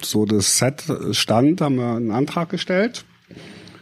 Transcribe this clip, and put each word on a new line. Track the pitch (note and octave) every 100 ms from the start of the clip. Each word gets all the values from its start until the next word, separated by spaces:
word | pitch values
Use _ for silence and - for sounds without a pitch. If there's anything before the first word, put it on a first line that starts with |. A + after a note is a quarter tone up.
so | - G#2+ G#2
das | G#2+ F#2 -
Set | B2 C#3 - C#3 -
stand, | A2+ - A2 C#3 F3+
haben | D3 B2+
wir | A#2+ A#2
einen | A#2
Antrag | G#2+ C#3+ - E3
gestellt. | F3+ - F#3 A3+ - - _ _ - - - - -